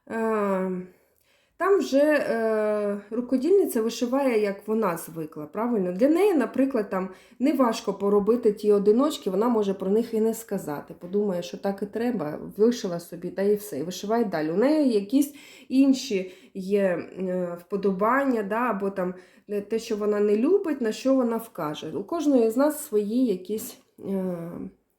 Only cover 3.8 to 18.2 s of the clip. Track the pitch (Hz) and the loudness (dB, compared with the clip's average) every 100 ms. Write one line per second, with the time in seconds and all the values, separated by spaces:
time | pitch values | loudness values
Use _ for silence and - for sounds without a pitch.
3.8 | 220 226 240 269 269 220 208 196 - 220 | -2 -2 -2 0 2 2 0 -2 -4 0
4.8 | 202 165 - 165 151 - 151 202 240 233 | 0 -2 -8 -10 -10 -10 -10 -4 -2 0
5.8 | 180 180 269 330 415 330 - 262 269 247 | 0 2 4 4 4 4 2 0 0 0
6.8 | 202 190 190 - - - 254 277 247 220 | -2 -4 -6 -10 -20 -2 0 2 2 0
7.8 | - 190 202 208 202 240 233 202 208 202 | -4 -2 2 4 4 2 2 2 4 4
8.8 | 196 220 294 302 208 190 233 226 196 190 | 6 4 2 0 -2 0 2 2 0 -2
9.8 | 190 208 240 220 220 220 - 196 156 143 | 0 0 0 0 0 -2 -6 -6 -6 -8
10.8 | - 170 175 202 208 175 175 190 196 196 | -10 -16 -4 -2 0 -2 -6 -6 -6 -4
11.8 | 208 220 240 214 151 151 165 185 220 240 | -6 -4 -2 -2 -4 -8 -8 2 2 2
12.8 | 196 170 170 170 175 190 202 208 - 131 | -4 -8 -10 -12 -8 -2 0 0 -2 -8
13.8 | 160 185 202 226 214 165 156 175 254 311 | -8 -8 -2 -2 0 -2 -2 2 2 4
14.8 | 269 214 196 269 277 - - - - 262 | 2 0 2 0 0 -4 -20 -20 0 4
15.8 | 269 254 - 196 185 - - 196 185 202 | 4 4 0 -4 -4 -12 -16 -12 -2 2
16.8 | 190 170 - - 190 180 175 175 - 202 | 2 0 -6 -8 -4 -2 -4 -8 -6 -2
17.8 | 202 185 214 269 | 0 0 2 2